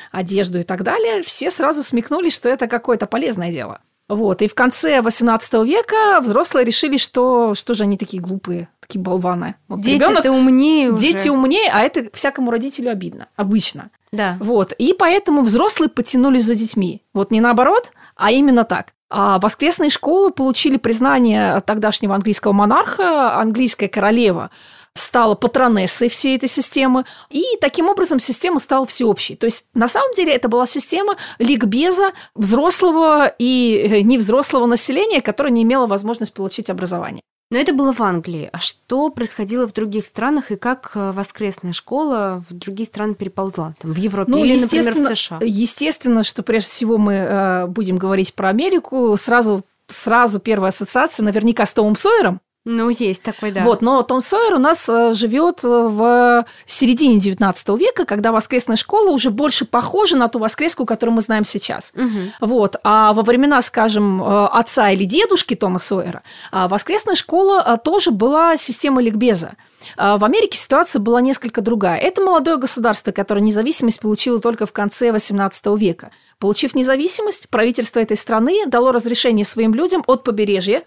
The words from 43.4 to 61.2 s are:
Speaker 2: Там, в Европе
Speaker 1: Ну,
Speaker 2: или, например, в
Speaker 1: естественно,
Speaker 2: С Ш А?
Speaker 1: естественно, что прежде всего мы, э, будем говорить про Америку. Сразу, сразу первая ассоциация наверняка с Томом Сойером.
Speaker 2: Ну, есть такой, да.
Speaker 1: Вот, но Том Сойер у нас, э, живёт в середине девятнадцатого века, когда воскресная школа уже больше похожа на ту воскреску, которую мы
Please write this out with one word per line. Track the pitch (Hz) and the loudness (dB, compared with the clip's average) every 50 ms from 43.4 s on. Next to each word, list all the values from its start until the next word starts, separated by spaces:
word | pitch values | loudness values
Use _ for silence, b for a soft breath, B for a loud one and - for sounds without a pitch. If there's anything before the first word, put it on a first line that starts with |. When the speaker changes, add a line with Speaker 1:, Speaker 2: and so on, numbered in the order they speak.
| 190 190 185 185 160 156 156 - | -8 -6 -6 -8 -8 -8 -10 -12
Speaker 2:
Там, | - 165 160 | -10 -8 -6
в | 170 | -4
Европе | 196 220 196 202 190 - | -4 -4 -2 -2 -2 0
Speaker 1:
Ну, | 254 302 302 | 0 2 4
Speaker 2:
или, | 254 254 262 | 4 4 4
например, | 240 226 - 320 240 | 2 2 2 0 0
в | 233 226 | 2 2
Speaker 1:
естественно, | 302 285 262 226 | 2 0 0 0
Speaker 2:
С | 214 | -4
Ш | - - 175 160 | -6 -8 -6 -4
А? | 220 | -2
Speaker 1:
естественно, | 226 202 202 240 240 - - 285 311 302 - - 254 233 226 208 | -2 0 0 0 -2 -2 -2 -2 -4 -4 -2 0 0 2 2 0
что | - - - 190 | -2 -4 -8 -4
прежде | - 226 226 190 - | -2 -2 -2 -2 -2
всего | - - 233 220 233 214 | -4 -4 -2 0 2 2
мы, | 214 208 202 | 2 2 0
э, | 196 185 147 202 196 196 190 180 180 180 180 | 0 -2 -2 0 0 0 0 0 -2 -2 -4
будем | 180 226 208 185 185 180 | -4 -4 -2 -2 -2 -2
говорить | 185 190 196 190 190 - - | 0 0 0 0 0 -2 -4
про | - 190 190 | -2 -2 0
Америку. | 196 226 320 370 370 330 - - 262 262 240 226 208 202 | 0 0 0 2 0 0 -2 -2 -2 0 2 2 2 0
Сразу, | - - 233 240 240 214 208 190 190 - _ _ _ - | 0 2 2 2 4 2 0 -2 -4 -10 _ _ _ -12
сразу | - - - 233 226 240 247 233 208 196 | -10 -8 -2 2 2 4 4 2 0 -2
первая | - 226 220 202 190 185 | -2 -2 0 0 0 -2
ассоциация | 180 - 202 - - 254 285 330 - - 214 | -2 -2 -4 -2 0 0 0 0 0 0 -2
наверняка | 208 196 220 208 233 226 - 214 | 0 0 2 0 0 0 0 -2
с | - - | 0 0
Томом | 240 214 208 214 | 0 2 2 0
Сойером. | - - 392 466 453 349 190 180 185 - _ _ _ _ | 2 2 2 4 4 4 2 0 -2 -8 _ _ _ _
Speaker 2:
Ну, | 226 233 226 226 240 | -4 -2 -2 0 0
есть | 240 240 240 196 190 - - | -2 0 -2 -2 -2 -4 -6
такой, | 233 202 - - 208 | -10 -10 -6 -8 -6
да. | 196 190 - | -4 0 2
Speaker 1:
Вот, | 240 226 233 | 2 2 2
но | 226 240 269 269 247 | 2 2 2 2 2
Том | - 254 254 | 0 -2 -2
Сойер | 254 - 381 427 466 440 381 | 0 0 0 2 2 2 2
у | 269 | 4
нас, | 254 302 339 330 - - | 4 2 2 2 0 0
э, | 226 233 233 233 226 | 2 2 2 2 2
живёт | 202 233 220 226 277 320 349 349 - - | 0 -2 0 0 2 2 0 0 0 -2
в | 240 240 233 233 226 208 208 226 240 240 247 247 240 240 240 233 B B B B - | 2 2 2 2 2 0 2 2 4 4 4 4 4 4 2 2 B B B B -4
середине | - - 269 233 254 233 302 269 226 208 | 0 2 2 2 2 4 4 4 4 4
девятнадцатого | 185 196 190 - 208 196 - - - - 202 | 2 0 0 0 0 0 0 -2 -2 -2 0
века, | 233 359 508 494 - - | 2 2 0 0 0 -2
когда | - 202 208 208 226 | -2 -2 -2 0 0
воскресная | 226 220 220 - 262 247 - - 226 220 | 0 0 0 0 -2 -2 0 0 -2 -2
школа | - - - 427 427 381 | -2 0 0 2 2 4
уже | 294 247 233 262 | 2 2 0 0
больше | 202 220 285 302 - - 254 | 0 0 -2 -2 0 -2 -4
похожа | - - 240 233 - - 381 427 370 339 | -2 -2 -2 -2 0 0 0 2 2 2
на | 269 240 226 | 2 2 0
ту | - 240 | 0 -2
воскреску, | 214 220 - - 294 330 - - 254 | -2 -2 -2 -2 -2 -4 -2 -4 -2
которую | - 226 220 247 226 226 | -4 -2 -2 0 0 0
мы | 226 | 0